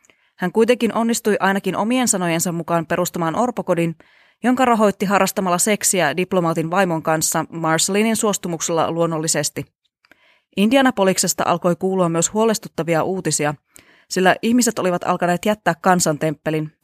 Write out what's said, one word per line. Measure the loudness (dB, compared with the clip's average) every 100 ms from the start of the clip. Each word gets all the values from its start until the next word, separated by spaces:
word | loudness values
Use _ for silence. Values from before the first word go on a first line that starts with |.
| _ _ _ -6
Hän | -2
kuitenkin | 2 2 2 0
onnistui | 0 -2 -2 0 0
ainakin | 0 0 -2 -2
omien | 0 0 0
sanojensa | 0 0 -2 -2
mukaan | -4 -2 -2 -2
perustamaan | -2 -2 -2 -2 0
orpokodin, | -2 -2 -2 0 -2 -4 _ _ _ _
jonka | 0 2
rahoitti | 2 4 2 2 2
harrastamalla | 2 2 0 0 0
seksiä | 0 0 0 0 0 0
diplomaatin | 0 0 0 0 0
vaimon | 0 0 0
kanssa | 0 0 0 -2 -4
Marcelinin | -4 0 0 0 0 0 0
suostumuksella | 0 -2 -4 -6 -2 0 0
luonnollisesti. | 0 -2 -2 -2 -2 -4 -6 -12 _ _ _ _ _ _ _ _ 0
Indianapoliksesta | 2 4 2 2 2 2 -2 -2 -2
alkoi | 0 0 0
kuulua | -2 0 0
myös | 0 -2
huolestuttavia | 0 0 0 -6 -6 -2 0
uutisia, | 0 -2 -2 -2 -2 -4 _ -20 _ _ -8
sillä | 0 2 2
ihmiset | 2 2 2 0
olivat | -2 -2
alkaneet | -2 -2 0 0 0
jättää | -2 -2
kansantemppelin, | 0 2 2 2 0 -2 -4 -4 -4 -4 _